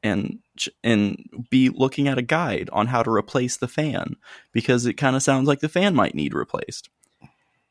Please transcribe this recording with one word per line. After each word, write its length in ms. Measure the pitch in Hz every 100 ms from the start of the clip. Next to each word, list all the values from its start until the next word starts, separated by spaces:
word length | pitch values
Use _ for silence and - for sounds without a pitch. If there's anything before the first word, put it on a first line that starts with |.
and 360 | 107 98 - - _ -
ch-, 100 | - -
and 340 | 117 104 101 - - - 117
be 200 | 131 127
looking 400 | - 135 143 139
at 80 | 127
a 40 |
guide 480 | 120 165 175 - -
on 140 | - 123
how 160 | 123
to 60 | 113
replace 460 | 107 - 135 123 -
the 140 | 123
fan 480 | - 156 - - - - - _
because 340 | 113 - 123 120
it 100 | -
kinda 240 | 139 131
sounds 260 | 139 135 143
like 140 | 139
the 80 | 156
fan 260 | 180 202 139
might 180 | 95
need 200 | 71 73
replaced. 560 | 69 - - - - - _ - _ - _ _ _ _